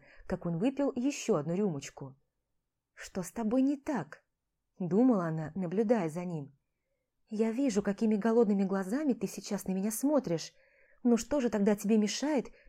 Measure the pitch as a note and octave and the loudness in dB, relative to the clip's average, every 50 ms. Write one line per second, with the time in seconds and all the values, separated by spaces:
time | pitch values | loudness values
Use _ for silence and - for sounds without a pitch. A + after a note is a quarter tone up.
0 | _ - - - - - F#3 F3+ - F3 E3+ E3 G3+ C4+ C#4 - C#4+ C4 - B3 | _ -20 -20 -16 -8 -6 -6 -4 -4 -4 -2 0 -2 -2 0 0 -2 -2 -2 -2
1 | A#3+ C#4+ C#4 - - - G#3 D#3+ C#3 D#3 E3+ F#3 G#3+ G3 D#3 C#3 - - - - | -2 -4 -4 -4 -2 0 0 0 0 -2 -2 0 0 -2 -2 -4 -10 -12 -14 -14
2 | C#3+ C3 C3 _ _ _ _ _ _ _ _ _ _ _ _ _ _ _ _ - | -16 -16 -18 _ _ _ _ _ _ _ _ _ _ _ _ _ _ _ _ -20
3 | - - - G3 F3 - - A#3 A3+ G#3+ A#3+ C4 C4 C#4 D4 C#4+ - - D4 G#3 | -16 -10 -8 -8 -8 -8 -6 -4 -2 2 2 4 4 2 0 -2 -4 -4 -4 -4
4 | D3+ - - - _ _ _ _ _ _ _ _ _ _ _ - F#3 E3 F3 G#3 | -4 -6 -12 -20 _ _ _ _ _ _ _ _ _ _ _ -6 -4 0 2 4
5 | B3+ C4 A#3+ F#3+ E3+ D#3+ D#3+ D#3+ D#3 D3+ D#3 F#3+ F#3 E3 F3+ G3 A#3 G#3 B3 A3 | 6 6 4 4 2 -2 -2 -4 -6 -6 -6 -6 -4 -2 0 0 2 2 2 2
6 | F3 D#3+ D3 F3+ F3 F3+ F3 D#3 C#3 C3 _ _ _ _ _ _ _ _ _ _ | 2 -2 -4 -6 -6 -6 -6 -8 -8 -10 _ _ _ _ _ _ _ _ _ _
7 | _ _ _ _ _ - A3 G#3 A3+ A3+ A3 A#3+ C#4+ C4+ F#3+ G#3 G3+ G#3 G3 - | _ _ _ _ _ -8 -2 0 0 0 0 0 0 0 2 0 0 0 0 0
8 | A3+ G#3+ G#3+ G3+ G3 A3+ A3+ A#3+ A#3 G3 G#3 G3 G3 F#3 G3 F#3+ F#3+ F#3 A3 C#4+ | 2 2 2 2 2 4 4 4 4 4 4 2 2 0 0 -2 -2 -2 -2 -2
9 | D#4+ C#4+ A3+ A3 - F#3 - - - - G#3 F#3+ - - F#3 F#3+ F#3+ A3 A3 - | 0 0 0 0 -2 -6 -6 -8 -8 -6 -6 -6 -4 -4 -4 -2 -2 -4 -4 0
10 | - C#4+ D4+ C#4 - E3+ E3+ D#3 - - _ _ _ _ _ _ _ _ _ _ | 0 2 2 2 2 0 -2 -4 -4 -8 _ _ _ _ _ _ _ _ _ _
11 | - A#3+ A#3 A3+ - - D4 D4 A#3+ A#3 - G#3+ G3+ G#3+ G#3 G3+ - G3 A3+ G#3+ | 2 2 2 2 2 0 -2 0 0 0 0 2 4 4 2 2 2 2 4 4
12 | G#3 G3+ - - C4 D4 D#4 B3+ - - - _ - | 4 2 -2 -2 -2 0 0 0 -2 -4 -10 _ -20